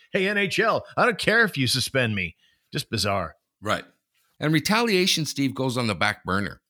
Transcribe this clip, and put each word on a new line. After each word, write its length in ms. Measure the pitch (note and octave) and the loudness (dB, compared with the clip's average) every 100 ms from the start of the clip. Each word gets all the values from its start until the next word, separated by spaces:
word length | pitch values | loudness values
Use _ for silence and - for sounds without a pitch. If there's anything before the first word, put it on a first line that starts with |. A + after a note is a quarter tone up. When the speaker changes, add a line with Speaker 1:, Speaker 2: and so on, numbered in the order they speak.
| _ | _
Speaker 1:
Hey, 140 | G3+ F#3+ | -2 0
N 100 | G#3 | 0
H 220 | G3+ - | 0 0
L, 260 | A3 D3+ - - | 2 0 -2 0
I 100 | A3+ | 0
don't 120 | F3+ | 0
care 260 | - A3+ | 2 2
if 140 | G#3+ C#3+ | 2 0
you 80 | B2 | 0
suspend 480 | B2+ - C3+ A#2 | 0 0 0 0
me." 220 | G2+ F2 - _ _ _ | 0 -6 -10 _ _ _
Just 200 | D#3 - | -8 -6
bizarre. 420 | A2 G2+ G2 D#2+ - _ _ | -2 0 -2 -4 -10 _ _
Speaker 2:
Right. 240 | G#2 F2 - _ _ _ _ - | -4 -4 -6 _ _ _ _ -4
And 140 | D3 | 0
retaliation, 720 | D#3+ - G#3+ A#3+ F#3 F3+ - D3 | 2 2 2 2 2 2 0 -2
Steve, 300 | - C3+ B2 | -2 -2 0
goes 220 | C3 A#2+ | -2 0
on 80 | A#2 | -2
the 80 | F2+ | 0
back 280 | G#2 - | -2 -2
burner 380 | F#2+ F#2+ F#2 - _ | -2 -2 -2 -8 _